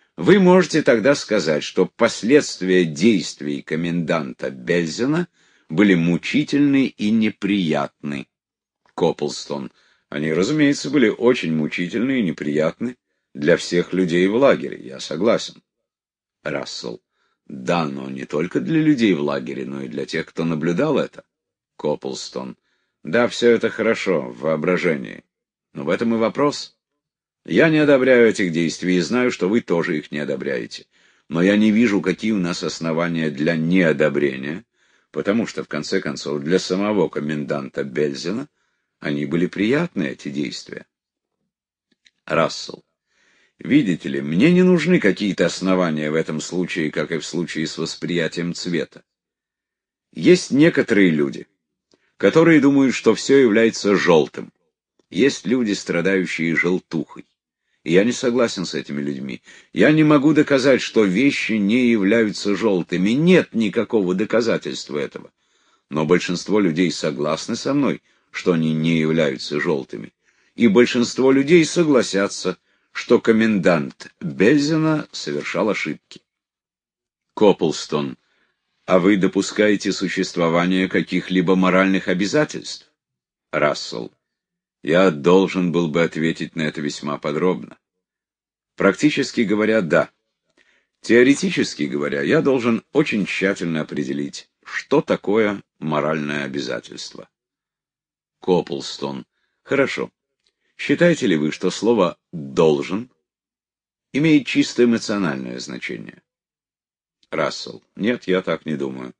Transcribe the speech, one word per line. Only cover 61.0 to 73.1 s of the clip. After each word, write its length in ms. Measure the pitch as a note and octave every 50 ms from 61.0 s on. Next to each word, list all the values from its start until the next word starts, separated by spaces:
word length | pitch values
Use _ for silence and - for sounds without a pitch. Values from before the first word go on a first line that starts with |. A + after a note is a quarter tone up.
| G#2+
вещи 480 | G2 F2+ G#2 C3+ C#3+ C3+ - - -
не 360 | A2 A2 G2+ G2 A2+ B2+ B2+ A#2+
являются 680 | A#2 G#2+ F#2+ G2 A2 A#2 A2+ G#2+ F2 - - G2+ G2+
жёлтыми. 540 | F2 G#2+ A2 G2 F2+ E2 - F#2 F2 F#2 G#2
Нет 440 | A#2+ C#3+ D#3+ F3+ F#3 D#3 - - -
никакого 600 | A2+ A2 G2+ F2+ A#2 G#2 - A#2+ A2 F#2+ F2+ F#2
доказательства 800 | F#2+ A2 - - A2+ A#2+ A2+ F#2 D#2 - D#2 C2+ - - - C2+
этого. 340 | D2 C#2 B1 - - - - _ _ _ _ _ _ _ _ _ _ _ _
Но 160 | C#2+ D2+ D#2+
большинство 540 | D2+ F2+ F2 - - F2 E2+ - - F#2+ G#2+
людей 300 | G2+ F2 D2+ E2 F#2 E2
согласны 640 | D2+ - - D#2+ C#2 C2 D2 D2+ D#2 - - - A#2
со 180 | A#2 - C#3 C#3
мной, 260 | D3 C#3 G2+ C#2+ - _ _ _ _ _ _
что 240 | - - - F#2+ F2
они 180 | D#2+ D#2+ D#2+
не 240 | D#2 D#2 D#2 E2 E2
являются 640 | D#2+ D#2 D#2 D#2+ E2 D#2 C#2+ C2 A#1+ - - D2 D2+
жёлтыми. 540 | D2+ F2 D#2 C#2 B1+ - - G#1 G#1+ - _ _ _ _ _ _ _ _ _
И 120 | - A#2+
большинство 640 | A2+ F#2+ A#2+ A#2+ - - B2 A#2 - - - B2+ C3+
людей 340 | C3+ C#3 C#3 C#3+ F3+ E3+ D#3
согласятся, 920 | - - F3 E3+ D3+ C#3 A#2+ G2 - - G2 G2+ F#2+ - - - F#2 F2 - _ _ _ _ _ _
что 280 | _ - - -